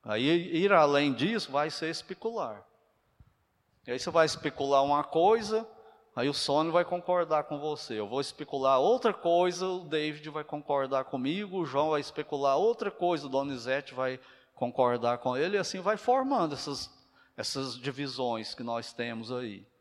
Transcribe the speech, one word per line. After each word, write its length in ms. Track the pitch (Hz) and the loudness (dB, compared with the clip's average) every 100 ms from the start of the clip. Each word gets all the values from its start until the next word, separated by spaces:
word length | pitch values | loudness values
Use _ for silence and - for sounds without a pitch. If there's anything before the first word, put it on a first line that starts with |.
Aí, 240 | - 107 135 170 180 165 | -2 0 2 2 2 0
ir 160 | 196 | 4
além 400 | 190 151 143 143 | 6 8 6 4
disso 380 | 120 156 226 - | 2 0 -2 -2
vai 200 | 135 151 | -2 -2
ser 180 | - 160 | -4 -6
especular. 720 | 160 - 185 226 226 135 104 - _ _ _ _ _ - _ _ _ _ _ - | -6 -10 -8 -6 -4 -6 -8 -18 _ _ _ _ _ -20 _ _ _ _ _ -8
E 40 | |
aí 80 | 123 | -6
você 120 | - | 0
vai 140 | 165 156 | 2 2
especular 580 | - 147 - 139 139 | 2 -6 -4 2 4
uma 200 | 139 143 | 4 2
coisa, 640 | 147 160 180 226 208 220 226 - - _ _ - | 2 4 6 4 2 -4 -4 -18 -20 _ _ -4
aí 140 | 131 | -2
o 40 | |
Sônia 380 | 139 - 143 160 | -2 0 0 2
vai 140 | 165 175 | 2 0
concordar 600 | 175 175 180 165 156 147 | -4 0 0 2 0 -2
com 140 | 147 | -6
você. 400 | 151 147 - 110 | -4 -6 -6 -6
Eu 80 | 104 | -4
vou 140 | 127 | -4
especular 580 | 139 - 151 139 135 135 | -4 -8 -8 0 4 6
outra 340 | 151 247 240 | 6 4 2
coisa, 540 | 190 170 170 180 175 190 | 0 2 4 4 0 -4
o 160 | 185 | -6
David 460 | 165 156 151 151 151 | -4 -2 -2 -6 -10
vai 140 | 151 | -10
concordar 640 | 147 151 147 143 135 135 131 | -8 -10 -2 0 2 -2 -2
comigo, 540 | 131 127 180 208 185 | -2 -2 -2 -4 -4
o 60 | 156 | -2
João 240 | 135 156 | 0 2
vai 120 | 151 | 0
especular 540 | 143 - 147 143 139 139 | -2 -8 -6 0 2 4
outra 360 | 214 233 202 | 2 2 -4
coisa, 340 | - 175 165 139 | -2 0 0 0
o 40 | |
Donizete 680 | 131 139 131 117 135 139 127 | -2 -2 -6 -2 -2 -2 -4
vai 240 | 131 127 - - _ | -4 -4 -12 -20 _
concordar 640 | - 123 120 123 120 120 120 | -6 -4 2 2 4 0 0
com 160 | 127 123 | -2 0
ele, 200 | 165 202 | 0 0
e 40 | |
assim 200 | 180 190 | -2 -2
vai 180 | 185 214 | -2 0
formando 560 | - 262 262 262 165 | 2 2 2 0 0
essas, 360 | 139 - 135 - _ _ _ _ - | -2 -6 -8 -10 _ _ _ _ -8
essas 400 | - 139 135 123 | -6 -4 -6 -6
divisões 760 | 127 131 139 123 127 113 107 | -8 -6 -8 -4 -4 -4 -8
que 80 | - | -10
nós 320 | 117 117 113 | -6 -6 -6
temos 380 | - 120 113 113 | -8 -6 -6 -8
aí. 360 | 127 123 98 101 _ | -8 -8 -12 -18 _